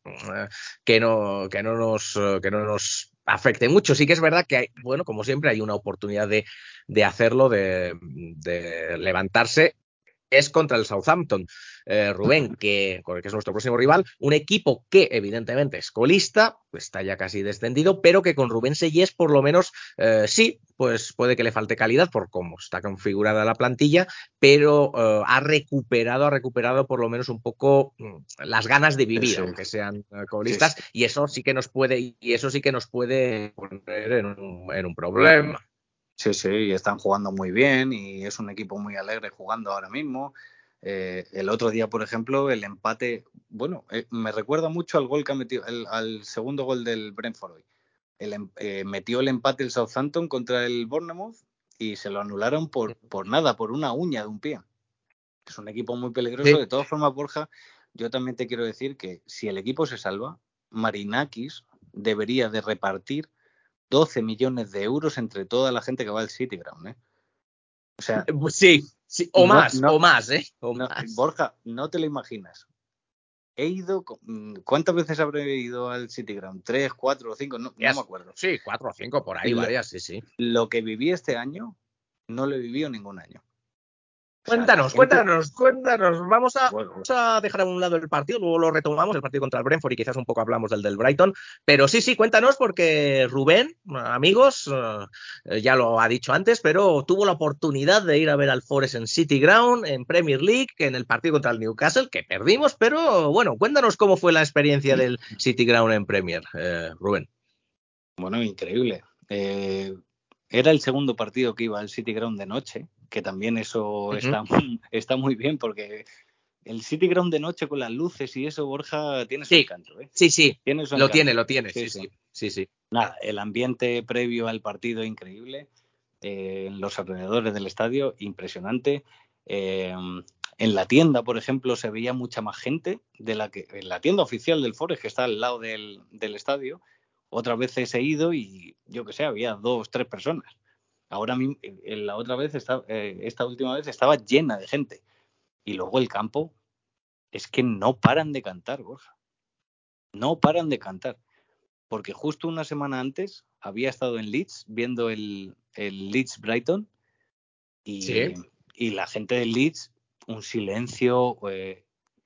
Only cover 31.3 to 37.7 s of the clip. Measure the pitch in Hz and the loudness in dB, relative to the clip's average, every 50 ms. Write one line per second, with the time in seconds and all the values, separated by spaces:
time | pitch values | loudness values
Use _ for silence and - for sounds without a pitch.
31.3 | - 131 - - 131 131 123 - _ 127 135 127 131 123 123 123 117 _ - 120 | -4 -4 -2 0 0 0 -2 -4 _ 0 2 2 2 0 -2 -6 -10 _ -2 -2
32.3 | 117 117 139 135 127 139 135 139 131 123 - - - 120 123 120 131 135 127 127 | 0 0 0 -2 -4 0 0 0 0 0 -6 -6 -4 -4 -2 0 2 2 2 0
33.3 | 113 107 104 107 - - 98 98 98 98 - - 92 104 107 110 123 120 101 101 | 0 -4 -6 -8 -12 -16 -16 -16 -16 -16 -14 -10 -8 -8 -2 0 0 0 0 0
34.3 | 101 101 98 98 90 87 92 87 71 95 92 87 80 - 82 87 98 101 - 156 | -6 -10 -12 -14 -14 -14 -10 -8 -6 -4 -4 -4 -6 -6 -6 -2 2 4 6 6
35.3 | 165 151 147 - 76 69 - _ _ _ _ _ _ _ _ _ _ - - 110 | 6 6 4 0 -4 -10 -14 _ _ _ _ _ _ _ _ _ _ -4 -2 -2
36.3 | 101 - - 95 98 107 110 101 95 92 - 104 101 98 - 101 98 101 101 98 | -2 0 -2 -2 0 0 0 0 -2 -2 -2 -4 -4 -2 0 0 0 0 -2 -4
37.3 | 95 98 95 92 90 110 131 143 | -6 -6 -6 -4 0 2 2 4